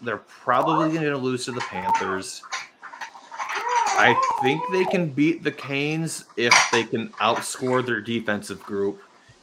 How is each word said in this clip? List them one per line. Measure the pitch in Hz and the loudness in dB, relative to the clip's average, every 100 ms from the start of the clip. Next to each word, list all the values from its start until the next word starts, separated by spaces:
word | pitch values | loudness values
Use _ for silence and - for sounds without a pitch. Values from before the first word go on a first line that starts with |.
they're | 123 104 | -6 -6
probably | - - - 123 151 160 160 | -6 -6 2 4 4 4 2
gonna | 160 151 143 | 2 0 0
lose | 127 127 127 | 0 -2 -2
to | |
the | 123 | -6
Panthers. | - 95 92 - 95 95 98 - - - - _ - - - - - - - 392 453 480 427 392 | -6 -4 0 0 0 -4 -6 -12 -10 -12 -12 _ -18 -14 -14 -16 -14 -10 -6 -4 -2 0 2 4
I | - 480 539 - | 6 6 2 2
think | 330 151 - | 0 0 0
they | 185 | 0
can | 185 190 170 | 0 0 0
beat | 135 151 165 | 2 2 2
the | 156 | -2
Canes | - 135 139 147 156 165 - - - | -6 -4 -4 -2 -2 -4 -6 -10 0
if | 117 - - | 4 4 4
they | 120 | 2
can | 113 120 110 - | 0 -2 -4 0
outscore | 110 117 - - 131 127 | 2 2 -2 -4 0 2
their | 123 113 | 2 -2
defensive | 104 117 113 104 101 95 | -2 -2 0 -2 -4 -10
group. | - 101 101 101 - - - - | -6 -2 -2 -4 -12 -20 -20 -18